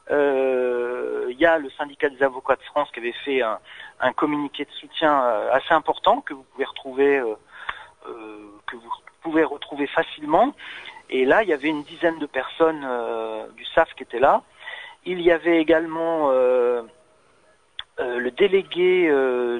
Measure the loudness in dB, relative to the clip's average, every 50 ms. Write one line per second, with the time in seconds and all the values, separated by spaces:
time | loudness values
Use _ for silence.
0 | _ -2 0 2 2 2 2 2 2 2 2 0 0 0 -2 -2 -4 -4 -4 -6
1 | -6 -6 -6 -6 -6 -6 -2 2 4 4 4 2 0 -6 -8 -10 -10 -10 -6 -4
2 | -4 -4 0 0 0 0 0 -2 -2 -2 -2 -2 -4 -4 -4 -4 -4 -4 -6 -8
3 | -8 -8 -8 -6 -6 -4 -2 0 0 -2 -4 -6 -10 -16 -20 -20 -20 -18 -6 -2
4 | -2 -2 0 0 -2 -2 -2 -2 -4 -6 -8 -10 -12 -12 -12 -16 -18 -14 -4 0
5 | 2 2 2 4 2 2 0 0 0 0 0 0 2 2 2 2 2 0 -4 0
6 | 2 2 2 2 0 -6 -12 -14 -16 _ -8 -6 -6 -6 -8 -10 -12 -6 0 2
7 | 4 4 4 2 0 -2 -4 -6 _ _ -20 -14 -12 -12 -12 -12 -16 -20 _ _
8 | -18 -16 -16 -16 -16 -18 -18 -18 -20 -20 -20 -18 _ -14 -14 -14 -12 -12 -12 -12
9 | _ -18 -20 _ -6 -2 2 2 2 0 -2 -6 -10 -10 -6 -6 -6 -4 -2 -4
10 | -4 -4 -8 -12 -4 0 2 4 4 2 0 -6 -14 -16 -16 -16 -18 -18 -20 -20
11 | -8 -4 0 2 4 4 4 4 4 2 0 0 -2 -2 -4 -4 -6 -10 -6 -2
12 | -2 -2 0 -2 -6 -6 -4 -6 -6 -6 0 2 2 2 2 0 -4 -4 -4 -4
13 | -4 -4 -4 -4 -6 -6 -8 -8 -10 -12 -16 -16 -16 -2 2 2 2 2 -2 -10
14 | -12 -8 0 4 4 4 4 4 0 _ _ -20 -16 -16 -14 -14 -16 -18 -20 _
15 | -8 -6 -4 0 2 4 4 4 4 2 2 4 4 4 4 2 2 -2 -4 -4
16 | -2 -2 0 0 2 2 4 4 4 4 4 4 4 2 0 -2 -4 -8 -16 _
17 | _ _ _ _ _ _ _ _ _ _ _ _ _ _ _ -20 -20 _ _ -8
18 | -6 -4 -4 -4 -4 -4 0 2 2 4 4 2 0 0 0 2 2 4 4 4
19 | 4 4 4 4 2 2 0 0 0 -2 -2